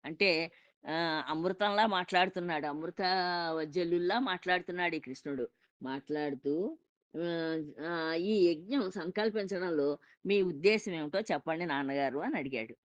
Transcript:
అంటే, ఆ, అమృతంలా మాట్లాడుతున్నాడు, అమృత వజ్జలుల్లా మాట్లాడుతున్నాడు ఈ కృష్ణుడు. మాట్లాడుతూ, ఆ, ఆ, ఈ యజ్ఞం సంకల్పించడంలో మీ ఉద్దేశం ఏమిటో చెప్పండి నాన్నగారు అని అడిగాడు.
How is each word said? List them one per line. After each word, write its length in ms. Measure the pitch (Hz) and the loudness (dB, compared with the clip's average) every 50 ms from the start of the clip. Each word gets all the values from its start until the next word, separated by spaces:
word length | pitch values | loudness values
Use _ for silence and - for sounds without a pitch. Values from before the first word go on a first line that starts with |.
| - | -10
అంటే, 260 | 139 160 - 202 190 165 156 165 165 _ - _ _ _ _ - | -10 0 2 4 4 4 2 0 -4 _ -18 _ _ _ _ -8
ఆ, 100 | - 156 165 170 165 156 156 131 131 | -4 -2 0 0 0 0 -2 -2 -2
అమృతంలా 580 | 156 160 170 185 190 190 208 208 202 208 220 | -2 0 0 0 0 2 0 2 4 4 4
మాట్లాడుతున్నాడు, 800 | 220 196 180 180 - 190 180 185 185 - 185 175 175 165 151 143 | 4 2 0 -2 2 4 4 4 4 0 -4 -4 -2 -2 -2 -2
అమృత 360 | 147 143 151 160 165 165 - 190 180 185 190 180 180 175 175 170 165 160 | -4 -4 -4 -6 -8 -4 -2 0 0 2 2 0 0 0 -2 -2 -2 -2
వజ్జలుల్లా 640 | 160 156 156 143 185 175 170 175 175 175 180 202 240 | -2 -4 -2 -2 -2 0 2 2 2 2 2 2 0
మాట్లాడుతున్నాడు 800 | 269 202 185 175 - 180 180 180 180 - 175 180 175 170 165 | 0 0 -2 -2 0 0 0 0 0 -4 -4 -2 0 0 0
ఈ 40 | 156 | -2
కృష్ణుడు. 460 | - 127 131 - _ 147 139 131 120 - _ _ _ _ _ _ | -6 -8 -12 -10 _ -6 -4 -4 -4 -6 _ _ _ _ _ _
మాట్లాడుతూ, 760 | - 131 135 139 - - 151 147 151 147 139 131 - 139 147 165 196 277 320 - _ _ _ _ _ _ - | -8 -6 -6 -8 -4 -4 -2 -2 -2 -2 -4 -2 -2 -2 0 0 0 -2 -6 -10 _ _ _ _ _ _ -6
ఆ, 60 | 156 170 170 170 165 165 160 160 160 151 147 - - 147 | -4 -4 -2 -2 -2 -2 -2 -2 -4 -4 -8 -10 -8 -6
ఆ, 300 | 165 170 165 160 160 165 | -4 -4 -2 -2 -2 -2
ఈ 320 | 170 180 208 220 208 180 | 0 0 2 4 6 6
యజ్ఞం 440 | 175 165 151 175 208 269 285 214 185 | 6 4 2 -4 -2 0 0 0 0
సంకల్పించడంలో 1080 | - 208 160 180 - 208 214 220 208 220 202 185 196 175 185 180 165 147 139 143 143 - _ _ - _ _ | -4 -4 -6 -4 -2 0 0 0 0 -2 -4 -2 -4 -2 -2 0 2 2 2 2 0 -2 _ _ -20 _ _
మీ 160 | 180 202 202 | 2 4 4
ఉద్దేశం 500 | 190 180 160 139 160 202 220 214 - 202 | 4 2 0 4 4 4 4 4 0 -4
ఏమిటో 280 | 175 160 151 147 147 196 | -4 -4 -6 -2 -2 -2
చెప్పండి 460 | 220 - 175 143 - 165 160 165 180 | 0 0 -2 -2 0 -2 -2 -2 0
నాన్నగారు 520 | 170 143 139 139 135 139 143 139 131 127 143 | 0 0 0 0 0 0 0 0 0 0 -2
అని 180 | 175 254 - | -2 -2 -2
అడిగాడు. 380 | 185 139 139 127 117 113 113 113 _ _ | -2 -4 -2 -4 -4 -6 -6 -12 _ _